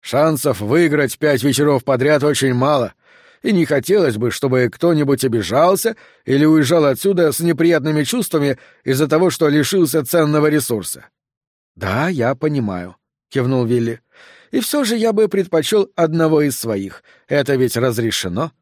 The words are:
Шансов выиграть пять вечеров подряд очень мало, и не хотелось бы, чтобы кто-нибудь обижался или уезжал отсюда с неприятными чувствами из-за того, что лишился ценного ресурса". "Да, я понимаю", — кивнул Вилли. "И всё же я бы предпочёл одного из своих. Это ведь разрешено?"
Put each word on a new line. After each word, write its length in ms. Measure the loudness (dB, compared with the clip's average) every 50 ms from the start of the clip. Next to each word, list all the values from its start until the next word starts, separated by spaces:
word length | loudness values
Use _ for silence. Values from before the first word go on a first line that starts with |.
Шансов 580 | _ -2 0 2 2 2 0 0 -2 -2 -2 -2
выиграть 580 | -2 0 2 2 2 2 2 0 -2 -2 -4
пять 240 | _ 0 0 0 2
вечеров 420 | 0 0 0 2 0 2 0 0 0
подряд 400 | -2 -2 0 2 2 2 2 2
очень 300 | 0 0 0 0 0 0
мало, 400 | 0 0 0 0 0 -2 -4 -8 _ _ _ _ _ _ _ _ _
и 100 | -4 0
не 140 | 0 0 0
хотелось 520 | 2 0 -2 0 0 0 2 2 0 0
бы, 120 | -2 -4 -4
чтобы 400 | -4 -4 -2 0 0 2 0 0
кто-нибудь 540 | -2 -2 0 0 2 2 2 0 0 0 0
обижался 720 | -2 -2 -2 -2 0 2 2 4 4 2 0 -2 -4 -6 _ -18 _ _ _ _
или 200 | -2 0 2 4
уезжал 400 | 4 4 4 4 2 2 2 2
отсюда 460 | 2 0 0 0 0 2 2 2 0
с 80 | 0 0
неприятными 640 | -2 -2 0 2 2 2 2 2 0 0 -2 -2 -2
чувствами 560 | -2 -2 -4 -4 -2 -2 -2 0 -2 -4 -4 -10 -20 _ _ _
из-за 240 | -4 -2 0 0
того, 240 | 0 2 2 2 0
что 160 | 0 0 0
лишился 580 | 2 2 2 0 0 2 0 0 2 0 -2 -2
ценного 420 | 0 0 0 2 2 2 2 2
ресурса". 580 | 2 0 0 -2 -2 -6 -6 -6 -8 -12 -14 -16 _ _ _ _ _ _ _ _ _ _ _ _ _ _
"Да, 340 | -10 -6 -4 -2 -2 -2 -2
я 260 | -2 -2 -2 -2 -2
понимаю", — 600 | -2 -4 -2 -2 -2 -2 -4 -4 -6 -10 -12 -16 _ _ _ _ _ _ _
кивнул 360 | -4 -2 -2 0 0 0 0
Вилли. 360 | 0 0 0 0 -4 -6 -10 _ _ _ _ -20 -20 -20 -20 _ _
"И 80 | -4 -4
всё 240 | -4 -2 -2 -2 0
же 140 | 0 0
я 160 | 0 0 0 2
бы 160 | 2 0 2
предпочёл 600 | 0 -2 -2 0 0 -2 0 2 0 0 0 0 _
одного 460 | -2 -2 0 2 0 2 2 2 2
из 160 | 2 0 -2
своих. 460 | -4 -6 -6 -6 -6 -6 -8 -12 -18 _ _ _ _ _
Это 280 | _ -2 -2 0 0 0
ведь 220 | 0 0 0 0
разрешено?" 760 | 0 -2 0 0 0 -2 -2 -4 -4 -6 -6 -4 -4 -6 -6 _ _